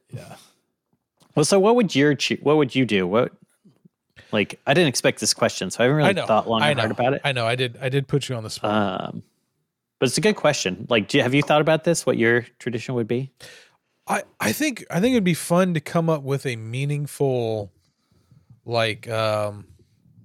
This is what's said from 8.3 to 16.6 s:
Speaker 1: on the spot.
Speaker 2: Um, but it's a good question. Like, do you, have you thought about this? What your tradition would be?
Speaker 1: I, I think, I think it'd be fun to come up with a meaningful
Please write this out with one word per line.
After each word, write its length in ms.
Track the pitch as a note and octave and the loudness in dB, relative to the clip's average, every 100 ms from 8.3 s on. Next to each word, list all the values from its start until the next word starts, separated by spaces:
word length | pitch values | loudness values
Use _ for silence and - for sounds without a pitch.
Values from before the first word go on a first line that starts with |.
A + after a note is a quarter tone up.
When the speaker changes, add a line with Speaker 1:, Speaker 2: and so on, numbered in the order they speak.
| A#2+ | -8
Speaker 1:
on 80 | |
the 60 | A2 | -8
spot. 560 | - G#2+ G#2+ G2 F#2 - | -6 -2 0 0 -4 -8
Speaker 2:
Um, 100 | A2+ - _ _ _ _ _ _ - | -12 -16 _ _ _ _ _ _ -2
but 80 | C3+ | 0
it's 80 | - | 2
a 40 | |
good 140 | D#3 G#3 | 0 2
question. 500 | D3 C3+ F#2 F2+ - | 0 0 -4 -6 -2
Like, 180 | A#2 F#2+ | 0 2
do 100 | C#3+ | 0
you, 60 | |
have 100 | B2 | 2
you 80 | C#3 | 0
thought 180 | - D3+ | 2 2
about 220 | D#3+ D#3 F3 | 2 2 0
this? 200 | D#3+ - | 0 0
What 120 | A#2+ | 2
your 240 | A2+ A#2+ A#2 _ | 2 2 -2 _
tradition 360 | B2 A#2 B2+ B2 | -8 -8 -4 -4
would 120 | A2 | -2
be? 240 | B2 C3+ _ - - _ _ _ _ - | -4 -6 _ -20 -20 _ _ _ _ -6
Speaker 1:
I, 160 | D4+ - - | -6 -6 -6
I 100 | G#3+ | -4
think, 320 | G#3 D4+ A3+ - | -2 -2 -4 -6
I 100 | E3+ | 0
think 140 | A#3+ | 2
it'd 100 | B3 | 2
be 100 | F3+ D#3+ | 2 0
fun 380 | - F3 F#3 D#3 | 0 2 2 -2
to 40 | |
come 300 | - E3+ E3 | -2 -2 0
up 140 | D#3 | -2
with 220 | C3+ C#3 C#3 | -2 -4 -4
a 120 | |
meaningful 1120 | A2+ | -6